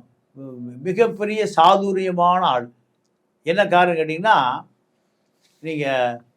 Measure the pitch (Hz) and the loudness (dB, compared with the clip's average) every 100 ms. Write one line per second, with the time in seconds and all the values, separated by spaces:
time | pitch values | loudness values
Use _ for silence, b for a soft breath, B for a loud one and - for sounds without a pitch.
0 | 120 _ _ 139 135 123 123 123 160 185 | -14 _ _ -20 -18 -14 -14 -10 -4 0
1 | 226 185 208 214 202 - 165 196 196 190 | 0 -2 -6 -4 -2 4 4 4 2 -2
2 | 190 175 175 180 175 127 120 _ _ _ | -2 0 2 2 2 0 -4 _ _ _
3 | _ _ _ _ 151 185 196 175 180 165 | _ _ _ _ -4 0 2 4 4 2
4 | 156 156 214 190 127 143 - _ _ _ | -4 -2 2 2 2 -4 -10 _ _ _
5 | _ _ _ _ _ _ 156 156 139 131 | _ _ _ _ _ _ -10 -6 -2 -2
6 | 123 120 - | -2 -4 -14